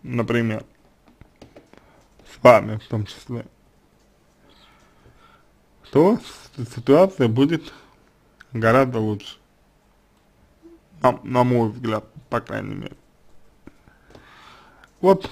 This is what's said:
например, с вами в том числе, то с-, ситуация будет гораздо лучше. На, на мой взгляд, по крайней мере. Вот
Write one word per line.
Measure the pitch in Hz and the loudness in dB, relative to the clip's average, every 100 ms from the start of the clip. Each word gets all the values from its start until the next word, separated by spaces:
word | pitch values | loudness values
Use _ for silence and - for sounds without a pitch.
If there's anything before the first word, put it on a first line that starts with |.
например, | - 123 113 117 113 110 - _ _ _ _ _ _ _ - - _ - _ _ _ _ - | -10 -8 -4 -2 -2 -6 -12 _ _ _ _ _ _ _ -20 -20 _ -20 _ _ _ _ -20
с | - | 4
вами | 127 113 104 107 | 6 6 4 -10
в | - | -8
том | 113 | -8
числе, | 104 - - 117 117 _ _ _ _ _ _ _ _ _ _ _ _ _ _ _ - _ _ _ _ _ _ _ - | -8 -12 -14 -14 -14 _ _ _ _ _ _ _ _ _ _ _ _ _ _ _ -20 _ _ _ _ _ _ _ -4
то | 135 170 226 | 2 2 2
с-, | - - - - 120 | -6 -20 -20 -14 -14
ситуация | - 120 143 190 190 123 | -12 2 4 4 2 -2
будет | 110 143 165 - - - _ _ _ _ _ - | 2 0 -2 -8 -20 -20 _ _ _ _ _ -14
гораздо | 120 113 123 135 120 | -2 2 2 2 -2
лучше. | 107 104 - - _ _ _ _ _ _ _ _ _ _ _ _ - - _ 170 | -4 -6 -10 -20 _ _ _ _ _ _ _ _ _ _ _ _ -20 -20 _ -2
На, | 131 - | -2 -2
на | - 127 | -4 -2
мой | 123 123 113 | 0 0 -2
взгляд, | 113 120 107 - - _ | -4 -6 -6 -8 -20 _
по | 117 | -8
крайней | - 110 101 | -6 -12 -10
мере. | 101 104 - _ _ _ - - _ - _ _ _ _ - - - - - - _ - _ | -12 -14 -18 _ _ _ -20 -20 _ -20 _ _ _ _ -20 -20 -20 -20 -20 -20 _ -20 _
Вот | 180 190 - | 2 2 -2